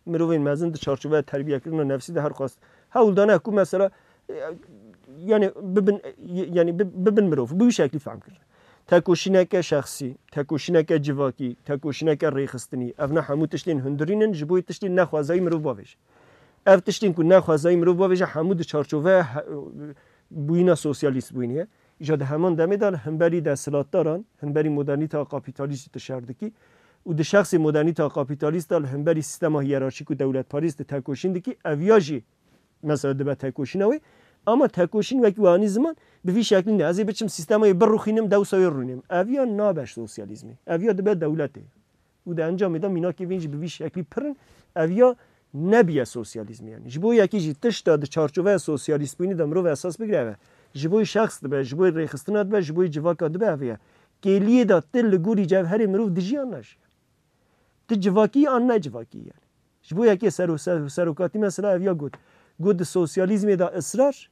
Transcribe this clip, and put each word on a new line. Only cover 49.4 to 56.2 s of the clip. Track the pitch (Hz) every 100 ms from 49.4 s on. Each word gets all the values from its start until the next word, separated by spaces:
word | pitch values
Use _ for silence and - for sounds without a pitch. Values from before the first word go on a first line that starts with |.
| 147
رو | 170 175
اساس | 139 180 160
بگیره. | 220 190 117 101 _ _ _
جبوی | 139 160 214 214
شخص | 202 220 -
دبه، | 139 139
جبوی | 127 143 185
ریخستنات | 160 151 139 - 208 196
دبه، | 208
جبوی | 151 160 185
جواکا | 147 165 165 160
دبه | 175 220
اویا. | 147 131 107 _ _ _ _
کلیه | 196 196 202 247
دا | 214 180 -
تل | 247 233 190
گوری | 180 240 165
جوهر | 190 165 214 214
مروف | 190 220
دجیان | 175